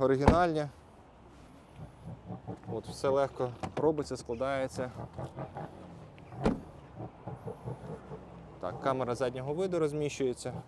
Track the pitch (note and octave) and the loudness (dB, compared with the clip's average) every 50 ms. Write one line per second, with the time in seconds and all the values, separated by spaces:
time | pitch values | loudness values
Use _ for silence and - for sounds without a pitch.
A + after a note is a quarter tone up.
0 | C3 C3 C3+ C3 C#3+ C#3 D#3 E3+ F3+ E3+ D#3+ D#3 D3 C#3 - - - - - - | 6 6 6 8 8 8 8 8 8 6 4 2 -2 -2 -6 -12 -20 -20 -20 -20
1 | - - - - - - - - - - - - - - - - - - - - | -20 -20 -20 -20 -20 -20 -20 -20 -20 -20 -20 -20 -20 -20 -16 -16 -16 -16 -16 -14
2 | - - - - - - - - - - - - - - A#2 A2 - - B2+ - | -14 -12 -12 -12 -10 -10 -10 -10 -8 -8 -10 -8 -8 -6 -6 -6 -6 -6 -4 2
3 | - C#3 C3+ C#3 C#3 C3+ - - C3 B2 A#2 - - - - - C3 D#3 D#3+ D3 | 4 6 6 6 6 4 2 0 -2 -2 -2 -4 -6 -4 0 4 4 4 4 4
4 | C3+ - C3 A#2+ - - A#2+ A#2 C3 C3+ C#3 C3+ C3 C3 - - B2+ B2+ - B2 | 0 -2 -4 -6 -4 -4 -2 -2 0 0 0 0 0 -2 -2 -2 -4 -4 -4 -8
5 | B2 - - - C3 - - C3 C3+ - - - - - - - - - - - | -10 -10 -8 -8 -8 -8 -8 -8 -10 -8 -8 -10 -10 -10 -12 -14 -16 -16 -16 -16
6 | - - - - - - - - - - - - - - - - - - - - | -16 -16 -16 -16 -16 -12 -4 0 2 2 2 2 -2 -8 -14 -16 -16 -16 -12 -12
7 | - - - - - - - - - - - - - - - - - - - - | -12 -12 -12 -12 -12 -10 -10 -8 -8 -10 -10 -8 -6 -8 -8 -8 -8 -10 -10 -12
8 | - - D3 - - - - - - - - - - F#2 A2+ B2+ - C3+ C3 C3 | -12 -12 -14 -14 -14 -14 -16 -16 -16 -16 -10 -6 -4 -4 -4 0 0 2 2 2
9 | B2+ A#2 A#2+ - C3+ B2 B2 C3 B2+ C#3 D3 E3+ G3 F#3+ F3 E3+ D#3 D3 D3 D3+ | 2 0 0 0 0 0 0 -2 -4 -2 -2 0 0 0 2 2 2 2 2 0
10 | D3 D3 - - C3+ B2+ B2 - - B2+ A#2+ - - | -2 -2 0 2 2 2 0 0 -4 -6 -6 -8 -10